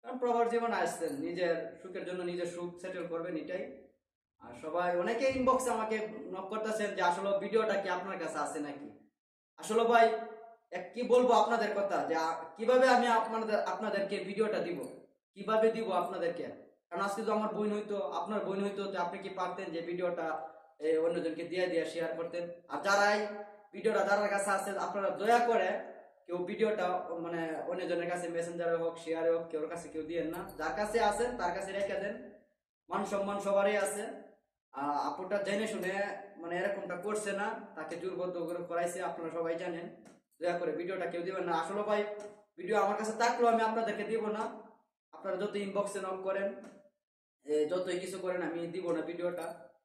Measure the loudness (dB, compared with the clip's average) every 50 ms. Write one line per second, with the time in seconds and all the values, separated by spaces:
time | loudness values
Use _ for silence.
0 | -8 -8 -4 0 2 4 4 4 4 4 2 0 2 2 2 2 0 0 0 -2
1 | -4 -4 -2 -2 -4 -4 0 0 2 2 2 0 -2 -8 -10 -12 -14 -10 -8 -8
2 | -6 -6 -6 -4 -4 -4 -2 -2 -4 -4 -4 -6 -8 -8 -8 -8 -10 -8 -6 -6
3 | -6 -4 -4 -4 -4 -4 -4 -6 -4 -4 -6 -6 -6 -8 -10 -16 -18 -20 _ _
4 | _ _ _ _ _ _ _ _ -18 -18 -16 -10 -8 -2 0 2 2 2 2 2
5 | 2 0 0 2 2 2 2 4 4 6 4 4 4 0 0 0 0 -2 -2 -2
6 | -2 -6 -8 -10 -10 -8 -8 -8 -6 -6 -4 -4 -2 -2 -2 -2 -2 -2 0 2
7 | 2 2 2 2 0 0 0 0 0 2 2 2 2 2 0 0 0 0 -2 -2
8 | -2 -6 -6 -4 -4 -4 -2 -2 -4 -4 -4 -6 -6 -6 -8 -10 -12 -14 -16 -18
9 | -20 _ _ _ _ _ _ _ _ _ _ -12 -4 2 4 4 6 8 8 8
10 | 8 8 6 0 -4 -8 -12 -14 -16 -20 -20 _ _ _ -10 -8 -8 -8 -6 -4
11 | 2 6 6 6 8 8 8 6 6 6 4 2 2 2 2 0 0 2 0 0
12 | 0 0 0 0 0 0 -2 -4 -8 -12 -8 0 4 6 8 8 8 8 8 8
13 | 6 6 4 4 2 0 -2 -2 0 0 0 0 2 0 -2 -2 -2 -2 0 0
14 | -2 -2 -2 -4 -4 -4 0 0 0 0 2 -2 -2 -2 -4 -6 -6 -10 -12 -16
15 | -20 _ _ _ _ _ _ -10 -2 2 4 6 6 6 4 2 -2 0 2 0
16 | 0 0 -2 -2 -2 -2 -2 -2 -8 -8 -10 -14 -18 -20 _ _ _ _ -4 -2
17 | -2 0 0 -2 0 2 2 2 0 0 -2 0 0 0 0 -2 -2 -2 -2 -2
18 | -2 -2 -2 -4 -4 -2 -2 -2 -2 -2 -2 0 0 -2 -2 -2 -4 -2 -2 -2
19 | -2 -2 -2 -6 -8 -8 -4 -4 -4 -4 -4 -6 -6 -4 -4 -4 -4 -2 -2 0
20 | 0 0 0 0 -2 -2 -4 -4 -6 -10 -14 -18 -20 -20 _ _ 2 2 4 4
21 | 4 2 0 0 -2 -2 -4 -4 -6 -4 0 0 0 2 2 0 0 0 -2 -2
22 | -2 -2 -2 -4 -4 -4 -4 -4 -6 -6 -8 -14 -12 -8 -8 -2 2 4 6 8
23 | 8 6 6 4 0 -4 -6 -8 -10 -12 -16 -20 -20 -14 -12 0 0 2 4 4
24 | 4 4 4 4 4 2 2 0 2 2 0 0 0 -2 -4 -2 -4 -2 -2 0
25 | 0 0 0 2 4 6 6 6 6 6 4 4 4 2 0 -2 -6 -10 -14 -18
26 | -20 -20 _ _ _ -6 -4 -4 -2 -4 0 2 2 2 4 2 2 0 0 0
27 | -2 -4 -6 -6 -4 -4 -2 -2 -2 -2 -4 -4 -4 -4 -4 -4 -2 0 0 0
28 | 0 -2 -2 -2 -4 -4 -2 -2 -4 -4 -4 -2 0 0 0 2 0 -2 -4 -4
29 | -4 -4 -2 2 2 2 2 2 0 -4 -4 -4 -4 -4 -6 -10 -10 -8 -8 -8
30 | -6 -4 -4 -2 -2 -2 -4 -6 -8 -10 -8 -6 -4 -4 -2 -2 -2 0 2 4
31 | 4 4 4 2 0 -2 0 -2 -2 -2 -2 -2 -4 -4 -2 -2 -2 -2 -2 -4
32 | -4 -4 -6 -8 -12 -16 -18 -20 _ _ _ _ _ _ _ _ _ -6 -4 -2
33 | -2 0 0 0 0 0 -2 0 2 4 4 6 6 6 4 4 2 0 -2 -4
34 | -6 -8 -8 -12 -16 -20 -20 _ _ _ _ _ _ _ -8 -4 -2 0 0 0
35 | 0 -2 -4 -4 -4 -2 -2 0 0 0 0 0 0 0 -2 -2 -2 -2 0 0
36 | -2 -2 -4 -8 -10 -14 -14 -12 -8 -4 -2 0 0 0 0 -2 -4 -6 -6 -4
37 | -2 -2 -2 -2 -2 -2 -2 -2 -2 -2 -4 -6 -10 -12 -10 -10 -8 -8 -8 -6
38 | -6 -6 -4 -2 -4 -2 -2 -4 -4 -4 -4 -6 -4 -2 -2 0 0 0 -2 -4
39 | -4 -4 -4 -6 -8 -6 -4 -2 -2 -2 -2 -2 -2 -4 -4 -6 -8 -10 -14 -16
40 | -20 -20 -20 _ _ _ _ _ -2 0 0 0 0 -2 -2 -2 -4 -4 -4 -4
41 | -4 -4 -4 -4 -4 -4 -4 -2 -2 0 0 0 0 -2 -2 -2 0 2 2 2
42 | 0 -2 -6 -8 -10 -12 -14 -18 _ _ _ -10 -4 2 2 4 4 4 2 0
43 | -2 -4 0 2 2 2 4 6 6 6 6 6 4 2 2 0 0 0 -2 -4
44 | -2 0 0 0 0 -2 -2 -2 -4 -6 -6 -10 -16 -18 -20 _ _ _ _ _
45 | _ _ -20 -10 -4 -4 -2 -2 -2 -2 -2 -2 -4 0 0 0 0 0 -2 -6
46 | -4 -4 -6 -4 -2 -2 0 0 -2 -2 -4 -6 -14 -18 -20 -20 -20 -20 _ _
47 | _ _ _ _ _ _ _ _ _ 0 2 2 2 2 0 -2 0 -2 -2 -2
48 | -4 -6 -6 -4 -2 -2 -2 0 -2 -2 -2 -4 -4 -4 -4 -4 -2 0 0 0
49 | -2 -4 -4 -2 -2 -2 -2 -2 -6 -8 -8 -12 -16 -20 _ _